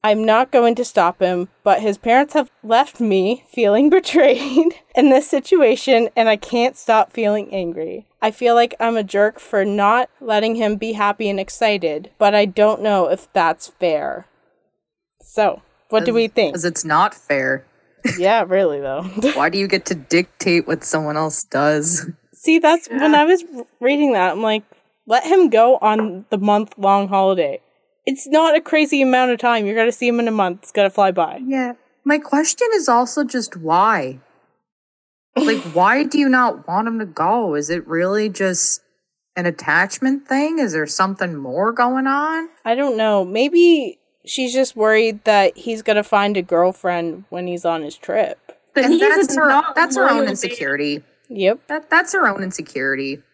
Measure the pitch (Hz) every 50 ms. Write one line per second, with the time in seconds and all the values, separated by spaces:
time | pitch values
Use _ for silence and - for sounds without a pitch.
0 | - 214 208 220 220 220 214 226 262 262 - 254 233 233 233 240 240 - - 208
1 | 175 175 - _ 190 180 180 180 180 - _ _ _ 208 185 202 214 214 202 -
2 | - 233 233 262 285 294 - 311 262 - _ _ - 214 226 233 277 - - -
3 | 240 214 190 190 185 202 247 254 _ _ - - 233 202 202 226 277 302 339 370
4 | - - - 330 - 285 - 240 277 285 254 285 320 339 - - _ _ _ -
5 | 269 277 262 269 294 - - 277 - - 381 339 285 220 262 - - - 262 233
6 | 233 220 _ 240 226 220 214 208 - - - 233 233 262 262 - - - 226 220
7 | 208 - - 240 226 208 208 214 202 - - 196 180 170 160 151 160 - - -
8 | - _ _ _ - 220 214 - 247 233 233 240 240 240 - _ 226 233 233 226
9 | 208 190 - 202 208 214 214 - - - - 202 196 202 202 208 202 202 226 247
10 | 247 _ _ _ 269 226 214 208 220 220 226 226 220 208 214 196 220 220 220 208
11 | 208 202 202 _ 226 202 202 196 196 - - - 233 214 208 190 170 160 147 151
12 | 185 - _ _ 214 202 208 208 202 202 185 214 208 214 220 - 202 214 202 190
13 | 175 143 175 190 - _ _ 196 170 165 165 _ - - _ _ - 175 156 147
14 | 147 69 - - 175 _ _ _ _ _ _ _ _ _ _ _ _ _ _ _
15 | _ _ _ _ - - - - 214 190 - - _ _ _ _ _ _ 220 220
16 | 170 247 220 233 226 214 _ - 208 151 139 175 160 175 165 - - 160 151 160
17 | 190 208 - - _ _ 143 135 131 131 135 131 - _ _ _ _ _ _ _
18 | - 233 160 - 175 190 226 226 196 175 185 196 196 165 143 143 139 135 135 147
19 | 175 185 190 208 214 277 294 277 143 165 170 196 196 196 196 185 - - 185 160
20 | 131 _ - 170 185 _ _ _ - 190 170 170 - - 160 160 - - - 156
21 | 156 151 151 151 156 156 151 - - _ - 135 143 151 151 151 151 160 175 -
22 | - - - _ _ _ _ - - 330 320 330 330 302 330 339 - - 233 269
23 | 277 311 302 294 302 320 381 349 339 - 302 247 240 _ _ _ 240 262 285 285
24 | 294 277 240 - - 185 160 196 226 220 214 214 208 _ _ _ _ _ _ _
25 | _ - 226 254 - 320 359 381 359 277 220 220 226 247 262 - - 214 214 220
26 | 220 214 175 185 214 _ 226 196 196 208 208 208 220 - - - 196 196 196 202
27 | 202 190 202 196 190 190 190 185 160 139 139 - _ _ _ _ _ _ _ _
28 | _ - 269 - - 269 285 302 320 320 302 320 320 - - 311 302 294 311 277
29 | 269 262 254 254 254 254 240 233 - 240 233 226 208 202 214 226 226 240 233 -
30 | 247 240 233 233 233 233 220 214 190 180 175 196 - - _ 208 202 196 196 -
31 | 196 190 185 185 165 156 - - 262 254 269 269 254 247 240 _ _ _ _ _
32 | _ 277 294 302 294 - - 285 311 320 - - 494 453 453 392 285 - 240 240
33 | 247 240 - 302 294 - - 254 214 - - 180 160 160 165 180 202 220 220 180
34 | 135 131 131 131 _ _ _ _ _ _ _ _ _ _ _ _ _ _ _ _
35 | _ _ _ _ _ _ _ 262 302 294 - 269 - 170 151 175 185 202 240 277
36 | 302 285 - 294 285 269 254 254 247 226 - - - - 175 196 226 226 226 226
37 | 214 180 156 - 160 180 220 240 226 180 147 147 147 147 170 175 - - 165 165
38 | 180 185 202 214 214 214 185 - 190 190 180 175 - - - - _ _ _ _
39 | _ _ _ _ _ _ _ 180 175 175 165 - - - 147 170 185 196 - -
40 | 262 262 269 277 - - 262 269 294 311 330 320 285 202 156 156 151 147 - -
41 | 190 196 196 - 190 180 165 147 139 127 127 165 196 226 233 247 240 247 262 262
42 | 262 269 269 285 294 311 320 320 330 330 _ _ _ 226 233 254 285 277 240 220
43 | 220 220 208 202 185 180 196 220 262 285 349 339 349 349 339 302 262 190 - _
44 | _ _ _ _ _ - - - 262 247 240 262 269 - - 226 214 214 220 214
45 | 226 226 214 208 _ 220 208 202 196 185 - - - 233 226 220 214 - 214 208
46 | 208 - - 202 202 202 208 196 175 - 175 165 175 185 190 - - 180 175 170
47 | 170 170 156 180 196 _ - 175 180 180 175 175 170 170 165 160 156 143 - -
48 | - - 196 220 196 - - _ _ - - _ _ _ _ 277 254 277 330 330
49 | 381 427 415 392 381 - - 311 311 294 269 277 - 277 - 311 339 - 269 -
50 | 262 269 240 - 220 214 - - - - - - 147 135 139 143 147 147 147 147
51 | _ _ _ _ _ _ 247 202 190 190 226 - _ _ 294 311 302 _ 311 339
52 | 359 349 - 381 311 226 196 196 196 185 185 - 160 - - 135 131 135 135 135
53 | 139 135 135 135 _ _